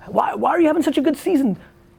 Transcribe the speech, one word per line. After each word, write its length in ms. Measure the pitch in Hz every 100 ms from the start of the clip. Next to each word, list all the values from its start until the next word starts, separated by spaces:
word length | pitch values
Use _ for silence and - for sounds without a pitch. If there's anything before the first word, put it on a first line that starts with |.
| -
why, 260 | - -
why 160 | - 220
are 100 | 339
you 60 | 311
having 160 | 311
such 160 | 294 294
a 40 |
good 140 | 294 -
season?" 400 | 370 302 262 175 - - _